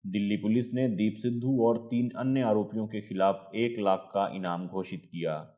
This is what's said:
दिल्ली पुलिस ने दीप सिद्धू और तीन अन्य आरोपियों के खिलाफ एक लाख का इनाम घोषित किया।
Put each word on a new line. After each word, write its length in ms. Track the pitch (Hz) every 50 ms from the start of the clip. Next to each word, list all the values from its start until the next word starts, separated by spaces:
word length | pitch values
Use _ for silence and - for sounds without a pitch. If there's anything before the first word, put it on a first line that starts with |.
| -
दिल्ली 320 | 98 92 107 101 101 104
पुलिस 360 | - - 107 110 123 123 123 117
ने 120 | 127 131 123
दीप 260 | 104 90 107 110 107
सिद्धू 420 | - - 123 120 120 120 131 135 123 113
और 120 | 117 117 117 - -
तीन 180 | 120 120 123 120 -
अन्य 260 | - 127 131 131 135
आरोपियों 440 | 127 110 107 107 101 - 101 113 110
के 140 | 107 113 104
खिलाफ 500 | 101 - 95 95 95 98 98 - - - -
एक 220 | 110 117 120 120 110
लाख 280 | 101 98 95 95 - - -
का 120 | 98 98 - -
इनाम 320 | 95 92 87 87 85 92
घोषित 360 | 87 92 95 92 - 95 85 -
किया। 300 | - - 85 82 80 78 76 80 - _